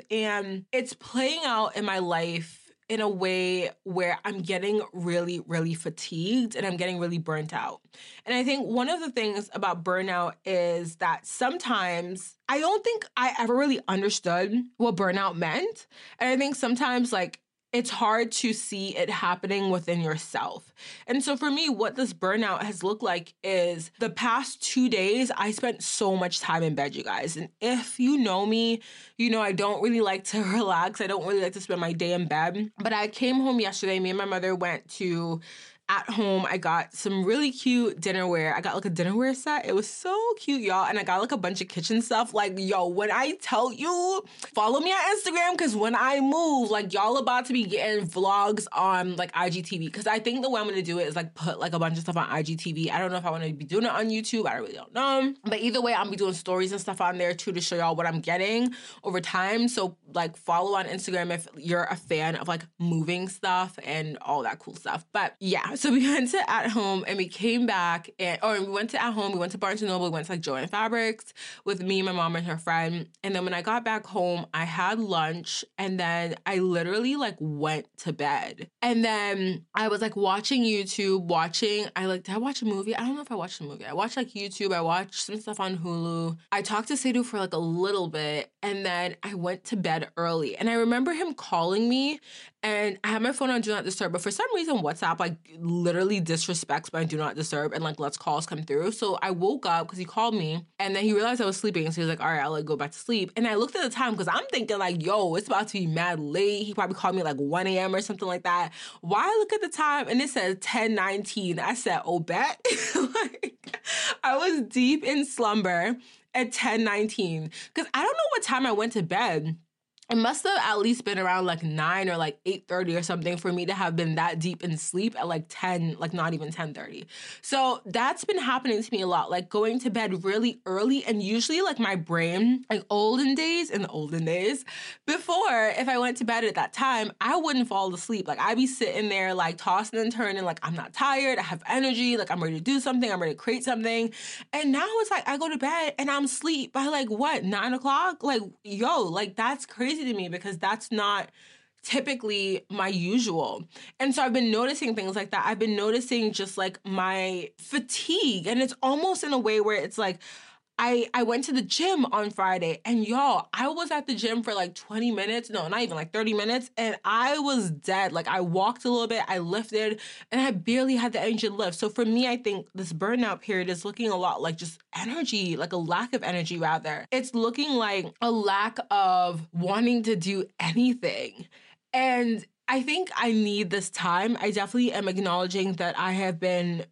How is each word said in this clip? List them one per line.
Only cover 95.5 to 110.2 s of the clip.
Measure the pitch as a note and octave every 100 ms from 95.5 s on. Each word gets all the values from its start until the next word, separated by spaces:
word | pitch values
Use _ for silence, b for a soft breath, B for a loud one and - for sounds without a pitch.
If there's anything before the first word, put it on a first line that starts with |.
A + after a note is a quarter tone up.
| D#3+
literally | E3+ F3 F3 F3 F#3+ G#3
disrespects | E3 E3 - E3+ - D3 -
my | D#3+
Do | E3 D3+
Not | D3+ D3
Disturb | D#3+ D3 D3+
and, | D#3+
like, | D#3+ D#3
lets | C#3+ -
calls | - D3+ D#3+
come | D#3
through. | D#3 C#3+ F#3
So | A3 G#3 -
I | G3
woke | F3+ F#3+ C4
up | F#3 E3+ E3+
'cause | F#3
he |
called | F3+ - A#3
me, | A3 D#3 E3 E3 -
and | G3 G3
then |
he | G#3+
realized | G#3 A3+ B3
I | G3+
was | F#3+
sleeping, | G#3+ F3 D#3+
so | E3
he |
was | E3
like, | D#3
"All | D#3
right, | D#3+
I'll, | C#3
like, | D#3
go | D3+ C#3+
back | D3
to | -
sleep." | - A3+ F#3 A3
And | A#3
I |
looked | G#3+ A#3+ G4
at |
the | C4+
time | A3+ B3+ G3+
'cause | F3
I'm | F3+ -
thinking, | C4+ A3 G3+
like, | F#3 F3
"Yo, | D#3+ G#3 F3+ E3
it's | G#3+
about | G3+ G#3+
to | G3+
be | E3+
mad | D#3+ F3 E3
late." | D3 E3 G3+ G#3
He | G#3
probably | G#3 F#3 F#3+
called | F#3+
me, | F#3
like, | D#3+ C3+
one | C#3+ E3+ F#3+
A | F#3
M | F#3+
or | F#3
something | G3 G3 F#3+
like | F3+
that. | F3+ F3+ E3 B B B
Why | E3+ G3+
I | F4 A4
look | G#4
at | G#4+
the | F#4
time | - D4+ D4 B3+
and | B3